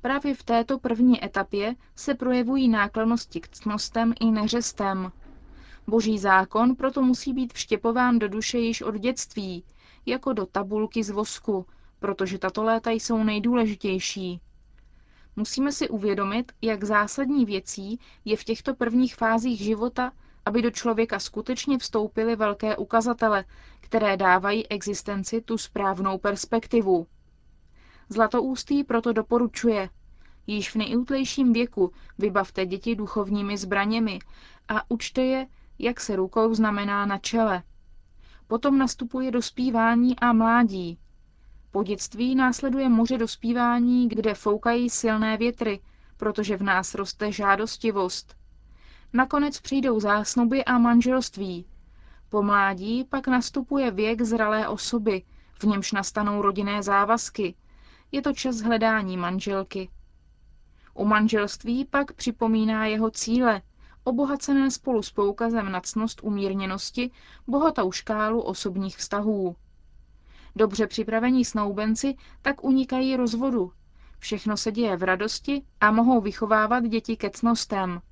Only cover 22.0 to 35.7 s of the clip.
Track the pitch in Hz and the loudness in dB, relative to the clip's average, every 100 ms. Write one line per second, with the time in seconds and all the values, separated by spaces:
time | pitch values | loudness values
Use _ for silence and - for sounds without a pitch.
22 | 208 - 226 226 214 208 220 214 214 226 | -2 -2 0 2 0 0 -2 -2 2 2
23 | 226 233 226 202 185 - - - - 226 | 2 0 2 2 -2 -16 -20 -20 -2 0
24 | 208 190 190 185 196 208 214 208 202 202 | 2 2 4 4 4 -2 -2 -6 -4 -6
25 | - 202 190 226 226 220 - - 196 190 | -6 -6 -4 -6 -4 -6 -6 -2 -2 0
26 | 196 190 208 202 - 226 - 233 196 180 | -2 0 -2 -4 -2 -2 2 2 4 2
27 | 170 - _ _ _ - _ - - - | 2 -14 _ _ _ -20 _ -20 -20 -20
28 | - 208 214 247 254 254 - 285 285 233 | -8 0 2 2 -2 -4 -2 -2 0 0
29 | 233 220 220 240 240 - 233 214 190 - | 0 -2 0 0 0 0 0 0 -2 -10
30 | - - - - - 208 196 220 214 233 | -20 -20 -20 -20 -8 -6 -4 -4 -2 -2
31 | 247 269 262 - 254 226 233 - 180 - | -2 -2 -2 2 4 4 2 0 -2 -2
32 | - - 208 190 196 - 190 190 233 220 | -20 -2 0 0 -2 -2 -4 -2 -4 -4
33 | 208 220 202 208 202 202 190 202 202 226 | -4 -4 -2 -2 -2 -6 -2 -2 0 0
34 | 220 190 - - - - - 220 - 233 | -2 -4 -12 -20 -20 -20 -6 -4 -2 -6
35 | - - 262 262 254 - - | -4 -2 0 0 -4 -14 -20